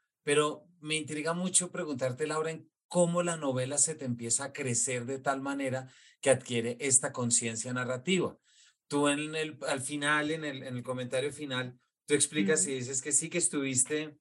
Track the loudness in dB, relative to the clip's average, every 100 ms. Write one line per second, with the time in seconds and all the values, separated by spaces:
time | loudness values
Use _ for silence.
0 | _ _ 2 2 2 -2 -14 _ -4 -4
1 | -2 -4 -2 -2 2 2 0 -4 -6 -2
2 | -2 -2 -2 -2 -2 -6 -12 _ _ 2
3 | 4 2 0 0 -2 0 0 2 0 0
4 | -4 -4 -2 -2 -2 -4 -2 0 0 -2
5 | -4 -2 -2 -2 -2 -4 -2 -4 -6 -18
6 | -20 _ 4 4 2 -2 -2 -2 2 4
7 | 2 -2 0 2 0 -4 -4 -4 -2 -2
8 | 2 2 2 -4 _ _ -20 _ _ 2
9 | 4 2 -2 -2 -4 -4 -2 -2 -2 -2
10 | 2 2 2 -2 -4 -6 -6 -8 -6 -6
11 | -2 -2 -2 -4 -4 -4 -4 -10 _ _
12 | 2 4 4 2 4 4 2 -2 -2 -4
13 | 0 0 0 0 0 0 0 2 2 0
14 | -4 -10